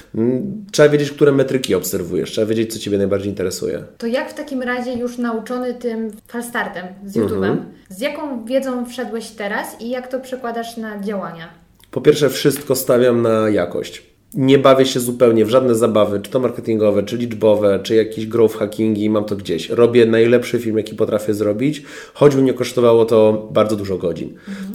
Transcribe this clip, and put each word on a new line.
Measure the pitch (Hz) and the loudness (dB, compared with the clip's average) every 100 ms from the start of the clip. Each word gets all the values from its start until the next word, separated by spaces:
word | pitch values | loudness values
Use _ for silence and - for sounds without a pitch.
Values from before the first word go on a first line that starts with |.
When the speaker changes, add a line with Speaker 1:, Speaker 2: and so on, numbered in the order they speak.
| - 107 | -10 -2
Speaker 1:
Mm, | 117 127 - - - | 0 0 -4 -8 -4
trzeba | - 147 | 4 6
wiedzieć, | 147 139 | 6 0
które | - 143 | 2 2
metryki | 135 131 135 123 92 | 4 2 -2 0 -2
obserwujesz, | - 95 87 87 - | -2 -4 -4 -4 -4
trzeba | - 107 | -2 -2
wiedzieć, | 113 110 | 0 -2
co | - | -4
ciebie | 101 101 | -4 -2
najbardziej | 98 98 101 | 0 -2 -2
interesuje. | 98 92 - 78 76 - - | -4 -4 -4 -4 -6 -8 -10
Speaker 2:
To | 233 | -6
jak | 254 311 | -4 -6
w | |
takim | - 294 262 | -10 -8 -6
razie | 247 254 240 | -4 -6 -6
już | 233 240 240 | -6 -6 -4
nauczony | 240 220 208 247 254 | -4 -4 -6 -6 -6
tym | 240 240 220 220 208 - | -6 -6 -6 -6 -10 -12
falstartem | 240 233 240 196 175 185 - 202 | -10 -8 -6 -6 -8 -12 -14 -6
z | 117 | -2
Speaker 1:
Mhm. | 101 92 | -2 0
Speaker 2:
YouTube'em, | 98 151 - - - | -2 -2 -6 -16 -20
z | 185 | -8
jaką | 285 302 302 240 220 | -6 -6 -8 -8 -2
wiedzą | 262 262 247 240 | -2 -2 -4 -6
wszedłeś | - 214 226 208 | -8 -8 -8 -10
teraz | - 202 226 294 - | -10 -6 -6 -8 -10
i | 226 | -8
jak | 254 247 | -8 -6
to | 262 | -8
przekładasz | - 254 240 226 233 233 | -8 -10 -8 -8 -8 -10
na | 220 202 | -10 -8
działania? | 196 202 170 165 170 - _ _ _ | -6 -6 -8 -12 -16 -20 _ _ _
Speaker 1:
Po | - | 0
pierwsze, | 147 147 139 | 2 4 2
wszystko | - 151 135 - 127 | 0 0 -2 -2 -4
stawiam | - 120 127 120 | 0 2 4 2
na | 117 110 110 | 2 2 2
jakość. | 101 85 - - - - _ _ | 0 -2 -4 -8 -12 -20 _ _
Nie | - 135 135 | -2 4 6
bawię | 135 131 131 | 8 6 4
się | 131 | 0
zupełnie | 120 120 120 113 107 | -2 4 4 6 4
w | |
żadne | 127 127 110 | 4 4 2
zabawy, | 113 107 101 101 | 2 4 2 0
czy | 101 | -4
to | 131 | -2
marketingowe, | 120 117 117 110 107 101 | -2 -4 -2 0 2 2
czy | 101 117 | 0 -4
liczbowe, | 120 104 110 101 104 98 | -6 0 2 4 2 0
czy | 95 113 | 2 2
jakieś | 110 - 110 | 2 -2 -4
growth | 113 110 - | 2 2 2
hackingi, | 104 - 110 104 107 | -4 -2 0 0 0
mam | 107 101 | 0 -2
to | 98 | -6
gdzieś. | 92 82 - | -4 -6 -2
Robię | 110 117 120 113 | 2 4 6 6
najlepszy | 113 117 120 120 120 | 6 4 4 2 -2
film, | 113 107 | -2 -2
jaki | 104 107 | -4 -2
potrafię | 107 107 - | -2 0 -2
zrobić, | 104 104 104 139 151 - - - | 0 0 0 -2 -2 -8 -18 -18
choćby | - 143 135 | 4 4 6
mnie | 131 | 2
kosztowało | 123 120 - 120 117 113 | 0 -2 2 4 6 4
to | 113 107 107 - | 6 4 2 0
bardzo | 110 107 107 | 0 2 0
dużo | 95 90 | -4 -4
godzin. | 87 82 - - - | -4 -4 -8 -12 -14
Speaker 2:
Mhm. | 196 196 | -12 -10